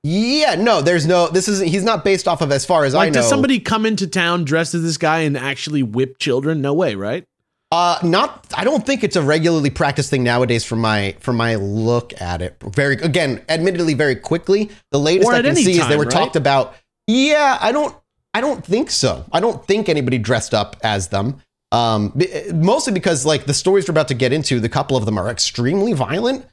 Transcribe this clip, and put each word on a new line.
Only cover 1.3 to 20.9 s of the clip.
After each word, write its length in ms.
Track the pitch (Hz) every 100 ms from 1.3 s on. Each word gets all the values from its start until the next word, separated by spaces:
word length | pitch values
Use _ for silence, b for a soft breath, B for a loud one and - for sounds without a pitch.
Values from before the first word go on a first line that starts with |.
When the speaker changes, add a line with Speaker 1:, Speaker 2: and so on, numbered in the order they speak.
| 175 185
Speaker 1:
isn't, 200 | 196 175
he's 160 | 190
not 200 | 202 208
based 220 | 196 190 -
off 140 | 165
of, 100 | 143
as 140 | 139
far 200 | - 170
as 100 | 143
I 40 | 139
Speaker 2:
Like, 140 | -
does 120 | 135
Speaker 1:
know. 60 | 117
Speaker 2:
somebody 300 | - 269 247
come 260 | - 220 220
into 200 | 214 190
town 380 | 185 170 175
dressed 300 | 151 160 165
as 80 | 170
this 140 | 165 156
guy 240 | 160 160
and 160 | 156 139
actually 460 | 135 135 - 147
whip 360 | 120 113 131 -
children? 420 | 147 127 143 160
No 140 | 139
way, 200 | 151 170 98
right? 280 | 101 151 - _ _ _ _
Speaker 1:
Uh, 280 | 165 175 170
not, 440 | 175 180 277 - -
I 100 | -
don't 200 | 208 285
think 180 | 220 269
it's 140 | 208 185
a 60 |
regularly 480 | 143 156 160 160 143
practiced 400 | - 147 135 139
thing 120 | 135
nowadays 400 | 123 120 123 117
from 160 | - 113
my, 360 | 113 107 98 -
from 160 | - 120
my 180 | 117
look 680 | 110 98 107 110 120 - -
at 220 | 87 85
it. 140 | 87 - -
Very, 200 | 101 139 127
again, 460 | 165 175 147 113 -
admittedly, 460 | 160 180 175 165
very 220 | 143 147 123
quickly. 540 | - 170 - 202 208 B _
The 80 | 139
latest 300 | 151 185 240
Speaker 2:
Or 40 |
Speaker 1:
I 40 | 240
Speaker 2:
at 60 |
Speaker 1:
can 80 | 262
Speaker 2:
any 120 | 349
Speaker 1:
see 80 | 196
is 60 | 175
they 60 |
Speaker 2:
time, 140 | 127 147
Speaker 1:
were 60 |
Speaker 2:
right? 80 | 131
Speaker 1:
talked 240 | 139 156 165
about. 380 | 139 139 - B _ _ -
Yeah, 520 | 240 277 302 285 254
I 120 | 208
don't, 220 | 285 294 - _ _ _
I 60 | 214
don't 240 | 269 233
think 260 | 156 214 -
so. 340 | - 127 76 -
I 80 | 165
don't 240 | 175 - -
think 220 | 208 208
anybody 300 | 151 123 127
dressed 340 | 110 117 -
up 240 | 107 101 -
as 260 | 110